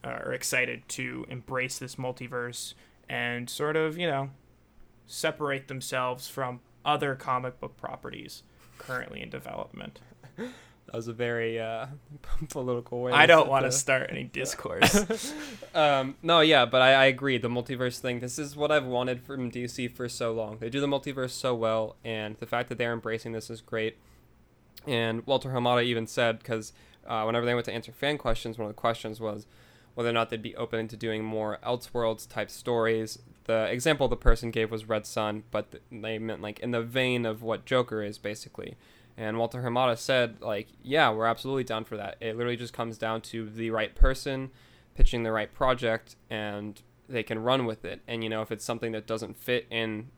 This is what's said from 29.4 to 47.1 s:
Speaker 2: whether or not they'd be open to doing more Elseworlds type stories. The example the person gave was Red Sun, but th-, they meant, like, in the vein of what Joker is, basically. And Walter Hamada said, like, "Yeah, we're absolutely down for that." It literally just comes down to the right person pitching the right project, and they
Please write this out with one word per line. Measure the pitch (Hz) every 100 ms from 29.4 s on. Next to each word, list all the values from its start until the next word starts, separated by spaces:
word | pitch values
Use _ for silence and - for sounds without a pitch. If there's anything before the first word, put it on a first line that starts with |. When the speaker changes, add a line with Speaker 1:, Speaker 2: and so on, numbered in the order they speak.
| - - - - -
Speaker 2:
whether | - 120
or |
not | 117 113
they'd | 117
be | 110 -
open | 117 113 110
to | 110
doing | 113 110
more | 110 110 107 101
Elseworlds | - 123 - 120 113 110 -
type | - 107
stories. | - - 120 113 113 110 - - -
The | - 113 107
example | 120 160 147 131
the | 117
person | - 117 117
gave | 113 110
was | 113 107
Red | 110 104
Sun, | - 107 107 107
but | 107 104
th-, | - _
they | 117 110 110
meant, | 113 90
like, | 104 104
in | 120
the | 120
vein | 117 127 127 123 117
of | 110
what | 113 107
Joker | - 127 120 110
is, | 104 107
basically. | 104 107 - - - - - - - -
And | 110 113
Walter | 117 123
Hamada | 123 120 127 117
said, | - 131 120 110
like, | 113 104 110 -
"Yeah, | 123 147 135
we're | 110 113
absolutely | 113 131 135
down | 123 110
for | 110 107
that." | 101 -
It | 113 113
literally | 120 120
just | 120
comes | - 117 110
down | 110 113
to | - 117 110
the | 110 113
right | 110 107
person | - 135 131 143 135 131 - - - _
pitching | - - 120
the | 113
right | 110 107
project, | - 131 123 120 110 - - _
and | 110 107 104 104 101 - _
they | -